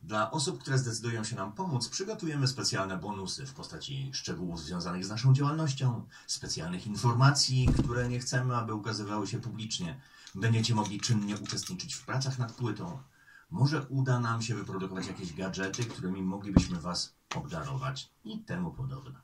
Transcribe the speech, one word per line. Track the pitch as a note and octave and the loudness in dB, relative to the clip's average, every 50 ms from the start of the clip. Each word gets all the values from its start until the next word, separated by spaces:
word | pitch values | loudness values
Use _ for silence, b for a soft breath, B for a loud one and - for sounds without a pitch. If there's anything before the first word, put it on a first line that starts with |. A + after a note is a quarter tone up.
| - | -8
Dla | - G#2+ G#2+ A2 - | -2 0 0 0 2
osób, | - D#3+ - F3+ D#3+ C3+ | 0 -2 0 0 -2 -4
które | - - C3+ C3 | -2 2 2 2
zdecydują | A2 A#2 A2+ - - A#2+ A#2 A2+ G#2+ | 2 2 -2 -2 -2 -2 -2 -2 -2
się | - A2+ | -4 -4
nam | G2 F#2+ G2 G#2 | -4 -6 -6 -4
pomóc, | - F#3 F#3 D3+ B2 A2+ - | -4 -2 0 0 0 -2 -2
przygotujemy | - - F#4+ G3+ G#3+ G#3+ - D#3+ D3+ C#3+ C3+ B2 | -4 -4 -4 -4 -4 -4 -2 -2 0 2 2 2
specjalne | - - G2+ F#2 - - F#2+ F#2+ F#2+ F2+ | 2 2 -2 0 0 0 -2 -2 -2 -4
bonusy | E2 G2+ - F#2+ F#2+ F2+ - - C#2 | -4 -4 -6 -6 -6 -6 -6 -8 -8
w | C2 - | -10 -10
postaci | - E2 - - D#2+ - - - C2+ C2+ C2+ - | -12 -12 -12 -12 -10 -8 -6 -6 -6 -6 -4 -6
szczegółów | - - - F2 D#2+ F2+ F2 E2 E2 | -6 -6 -6 -6 -4 -4 -6 -6 -6
związanych | D2+ D2 F2 F2 E2+ F2 F2 F#2 F#2+ | -6 -4 -4 -4 -4 -2 -4 -4 -4
z | G2 | -4
naszą | G#2+ A2+ B2 C3+ C3+ | -4 4 6 8 8
działalnością, | C3+ C#3+ C#3+ D3+ D#3+ D#3+ D3 C3+ - B2+ B2+ A#2 - - B B B B | 8 6 4 2 2 2 0 0 2 2 2 0 0 -6 B B B B
specjalnych | B - - - - - - - E2+ F2+ F2+ - | B -8 -6 -4 -6 -4 -4 -4 -4 -4 -6 -4
informacji, | G#2+ G#2 - - B2 A2+ A#2 C3+ C#3 C#3+ - - - B2+ B2+ B2+ A#2+ A#2+ A#2 | -4 -6 2 2 4 6 8 8 8 8 8 4 4 4 6 6 6 6 6
które | C3 - A#2+ A#2+ B2 B2 | 4 2 2 0 0 0
nie | B2 B2 | 0 -2
chcemy, | - - - B2 B2 B2+ B2 | -2 0 0 0 2 2 2
aby | A#2 A2 A2 A2 | 0 0 0 -2
ukazywały | G#2+ G2+ A#2 G#2+ G2+ G#2 G2 G#2 G#2+ G2+ | -4 -2 -4 -4 -4 -4 -4 -2 -2 -2
się | G2 - A2+ | -2 -4 -6
publicznie. | - A#2+ G#2+ G#2+ A2 A2 - - F3+ - - C3+ B B B B B B B | -6 -6 -6 -6 -6 -4 -4 -4 -4 -4 -6 -8 B B B B B B B
Będziecie | F#2+ G2+ A2+ A2+ A2+ A2 A#2 A#2 | 0 2 4 4 4 4 4 2
mogli | G#2+ G#2 F#2+ G#2 G2 | 2 2 0 -2 -4
czynnie | - - A#2 G#2 G2+ G2+ G2+ | 2 2 2 2 2 0 -2
uczestniczyć | G2+ G#2 - - - - - F3+ F3+ - - - | -4 -4 -4 -4 -6 -4 -6 -6 -6 -6 -8 -8
w | - - | -10 -6
pracach | - - C3 C3+ C#3 C3 B2 | -2 -2 0 0 0 0 -2
nad | B2 A2 - | -2 -4 -2
płytą. | - B2 A2+ G2+ G2 F2+ F2 E2+ - - B B B B B B B B B | -2 -2 -2 -2 -2 -4 -8 -8 -10 -12 B B B B B B B B B
Może | - - C3 C#3+ D#3 D3+ C3+ - | 2 4 4 4 4 2 -2 0
uda | C3+ C3+ C3 C3 B2+ A#2+ | 0 0 4 4 4 4
nam | A#2+ A#2 A2+ A2+ A2 | 4 2 0 0 0
się | - A2+ | -2 -2
wyprodukować | G2+ F#2+ - F#2+ F#2 F#2 F#2+ F#2 F#2+ F2+ | -4 -4 -6 -4 -4 -4 -4 -4 -6 -6
jakieś | F#2+ F#2+ - F#2+ F2 D#2+ | -6 -6 -8 -8 -8 -6
gadżety, | - F#2 F#2 F2+ F#2 G2 G2 - - A#2+ | -4 -4 -4 -2 -2 -4 -4 -2 -2 -4
którymi | A2+ - - F#2 F#2 F#2 G2 F#2+ | -4 -4 -6 -4 -4 -2 -2 -2
moglibyśmy | F#2 F#2+ G2+ G2+ G#2 - - - - F3 F3 | -2 -2 -4 -4 6 6 6 8 8 -2 -4
was | - F2 F2 - - - _ _ _ _ - | -4 -4 -4 -4 -4 -6 _ _ _ _ -6
obdarować | - - - - D#3+ C#3 C#3 C3+ C3 B2+ C3+ C3+ - - - _ _ _ | -6 -6 -6 -6 -6 -4 -4 -4 -2 -2 -2 -4 -4 -8 -12 _ _ _
i | - - - - | -10 -10 -10 -6
temu | - - F2 F2+ E2 | -6 -4 -2 -2 -4
podobne. | D2 - C3 C3+ - - - - - - | -4 -6 -6 -6 -6 -8 -12 -14 -18 -18